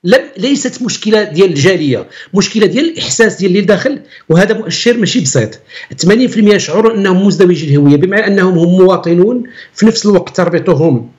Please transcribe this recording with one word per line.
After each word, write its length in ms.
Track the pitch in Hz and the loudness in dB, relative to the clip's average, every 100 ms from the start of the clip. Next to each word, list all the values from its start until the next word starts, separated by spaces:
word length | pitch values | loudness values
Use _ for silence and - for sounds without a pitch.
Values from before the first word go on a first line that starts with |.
لم-، 260 | 175 254 - - | 0 0 -2 -8
ليست 440 | 233 285 254 247 | -4 -2 -4 -6
مشكلة 400 | 240 - 214 214 | -8 -6 -2 -2
ديال 260 | 208 151 190 | -2 0 0
الجالية، 580 | 147 160 180 151 113 - - - | 2 0 0 -2 -4 -8 -20 -6
مشكلة 320 | 185 - 226 208 | -4 -2 0 0
ديال 240 | 233 330 | 0 -4
الإحساس 460 | - - - 220 - | -4 -8 0 0 0
ديال 160 | 190 | -2
اللي 100 | 185 | 0
داخل، 380 | 196 202 269 285 - - _ | 0 0 0 -6 -12 -20 _
وهذا 240 | 165 196 214 | 0 2 -2
مؤشر 400 | 170 - 233 240 | -6 -4 -2 0
ماشي 220 | 185 254 | 0 -2
بسيط. 400 | 147 135 107 - _ - - | -2 -2 -4 -8 _ -20 -20
الثمانين 360 | - 165 220 254 | -4 0 2 0
في 120 | 214 | 2
المية 160 | 208 202 | 2 2
يشعرون 360 | - 175 226 220 | 0 0 0 0
أنهم 300 | 196 185 196 | 0 2 0
مزدوجي 400 | 160 185 170 156 | 2 2 2 0
الهوية، 260 | 143 143 143 | 2 4 4
بمعنى 320 | 135 196 214 | 2 0 0
أنهم 300 | 196 185 175 | 0 0 2
هم 200 | 170 185 | 2 4
مواطنون، 680 | 185 180 170 175 202 247 233 - - | 4 2 0 2 2 0 -8 -18 -20
في 120 | - 220 | 0 0
نفس 200 | 220 208 | 2 2
الوقت 320 | 190 - - | 0 0 -4
تربطهم 720 | 175 165 - 147 160 123 - | -2 0 0 0 2 0 -4